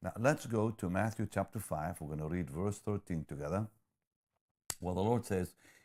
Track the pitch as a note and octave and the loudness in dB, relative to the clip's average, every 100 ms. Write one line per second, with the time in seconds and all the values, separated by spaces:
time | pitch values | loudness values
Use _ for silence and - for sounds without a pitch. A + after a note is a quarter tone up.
0 | F#2 G2 B2 D#3 - A#2 A2 A2 F#2 F#2 | -6 2 2 2 2 2 2 0 0 2
1 | A2 G#2+ G#2 G2+ G2 A2+ - D2+ D#2+ E2 | 2 0 -2 0 -2 -4 -4 -2 -2 -4
2 | D2+ D2+ D2+ F2+ D#2 C#2+ G2+ G2+ - G#2 | -6 -4 -2 -2 -2 -2 -2 -2 -2 -4
3 | - E2+ D2 C#2+ D2 F#2 A2 - _ _ | -2 -4 -4 -6 -2 -2 -2 -8 _ _
4 | _ _ _ _ _ _ - - F2 F2+ | _ _ _ _ _ _ -12 -6 -2 2
5 | G#2 A#2+ - F#2+ F2+ - - - | 4 4 4 2 0 -4 -20 -20